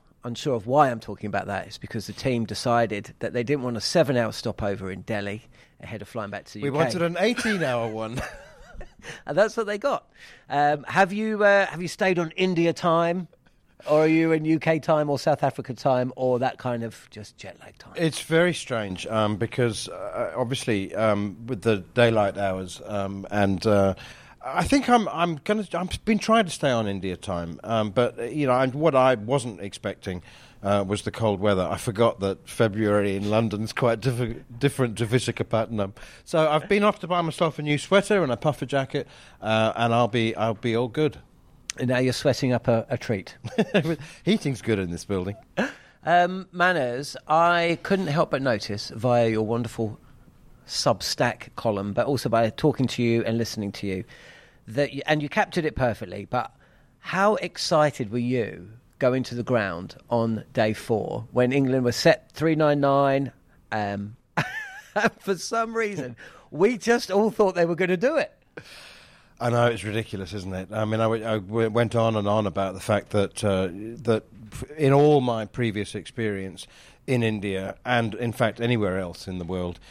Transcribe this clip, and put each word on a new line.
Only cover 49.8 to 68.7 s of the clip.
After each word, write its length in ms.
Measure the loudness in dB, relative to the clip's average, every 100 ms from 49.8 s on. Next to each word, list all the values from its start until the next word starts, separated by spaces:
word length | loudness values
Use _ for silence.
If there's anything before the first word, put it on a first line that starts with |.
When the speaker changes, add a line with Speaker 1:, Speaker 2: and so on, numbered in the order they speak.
| -6 -6 -18 -20 -20 -20 -20 -20 -10
Speaker 1:
Substack 880 | -2 0 0 -2 -2 -2 -2 -12 -6
column, 380 | -2 -2 -2
but 120 | -2 0
also 220 | 0 2
by 200 | 2 2
talking 360 | 2 0 2 -2
to 140 | 0
you 220 | 2 2
and 140 | 2 -2
listening 340 | -2 -4 -6
to 140 | -6 -6
you, 180 | -6 -6 -16 -20 -20 -20 _ -10
that 240 | -2 -2
you, 100 | -2 -2
and 160 | 0
you 80 | 0
captured 340 | -2 0 0
it 100 | -2
perfectly, 520 | 0 -2 -2 -8 -10 -4
but 280 | -4 -4 -12 _ _ _ _
how 380 | -6 2 2 2
excited 760 | -2 -6 0 4 4 2 -4
were 60 | -2
you 500 | 0 0 -2 -6 -16 -20 _ _
going 220 | 2 2
to 100 | -2
the 80 | -6
ground 540 | 0 0 0 -4 -10 -14 -2
on 340 | 0 2 -2 -4
day 220 | 0 0
four 520 | 0 -2 -2 -2 -6 -4
when 200 | 0 2
England 320 | 4 2 2
were 60 | 0
set 400 | 2 2 2 0
three 220 | -2 0
nine 240 | 4 4 4
nine? 520 | 4 4 4 2 -2 -8 _ _ _
Um, 440 | -4 -4 -4 -8 -14 _ -6
<laughs> 840 | -4 -6 -12 -16 -8 -2 -2 -2
for 160 | -6 -4
some 380 | -2 -4 -2
reason, 400 | -2 -4 -4 -8 -12 -18 -20 -14
we 240 | 2 2 2
just 320 | 2 0 2
all 200 | 2 2
thought 260 | 4 2 4
they 80 |
were 100 | 0
gonna 220 | 2 0 2
do 200 | 2 0
it. 160 | -2 -8 _ -20 -20